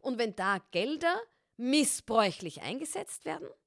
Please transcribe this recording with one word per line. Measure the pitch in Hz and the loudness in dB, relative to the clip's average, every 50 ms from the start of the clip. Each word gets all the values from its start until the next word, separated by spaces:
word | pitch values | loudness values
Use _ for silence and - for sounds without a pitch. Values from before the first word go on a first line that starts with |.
Und | - - 254 | -2 -2 0
wenn | 226 240 226 180 | 0 0 -2 0
da | - 185 196 202 185 - _ | 0 2 2 2 0 -2 _
Gelder | - 170 196 254 311 302 339 330 359 440 466 _ _ _ _ _ _ | -2 0 0 0 -2 0 2 0 0 0 -4 _ _ _ _ _ _
missbräuchlich | - 240 247 269 302 285 - - - - - 214 226 214 190 165 - 190 165 - 151 | -4 0 4 4 6 4 4 2 -2 -4 2 4 4 4 4 0 -4 -8 -10 -10 -8
eingesetzt | - 127 202 269 311 - - 381 - - - - - | -8 -8 -6 -6 -8 -6 -6 -8 -8 -8 -12 -10 -8
werden | - 156 - 135 139 - _ _ | -8 -8 -8 -10 -14 -16 _ _